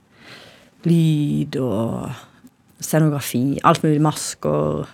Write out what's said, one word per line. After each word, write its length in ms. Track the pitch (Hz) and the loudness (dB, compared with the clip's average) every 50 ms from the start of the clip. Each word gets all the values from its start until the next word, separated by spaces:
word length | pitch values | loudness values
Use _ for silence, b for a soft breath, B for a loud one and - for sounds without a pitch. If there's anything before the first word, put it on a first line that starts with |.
| _ B B B B B B B B B B B B B B _ - | _ B B B B B B B B B B B B B B _ 0
lyd 720 | 175 170 165 165 160 156 147 147 147 147 147 151 147 147 | 2 2 4 4 2 2 2 0 0 -2 -2 -4 -4 -4
og 540 | 143 131 123 95 104 117 117 131 123 127 - 127 B B B B B - - _ _ _ _ _ - | -4 -2 -2 -2 -2 -2 -4 -4 -6 -8 -8 -10 B B B B B -20 -20 _ _ _ _ _ -14
scenografi, 800 | - - - 156 160 156 147 139 - - - 120 123 139 139 - - | -6 -2 2 2 2 2 2 -2 -4 -4 -2 -2 0 0 0 2 2
alt 200 | 156 170 - - | 2 4 4 4
mulig, 180 | 160 151 147 | 2 2 4
masker, 840 | 151 156 147 - - - - - - 151 151 147 151 151 151 147 151 - | 2 2 0 -2 -6 -10 -8 -6 -4 -2 -2 0 0 -2 -2 -4 -6 -10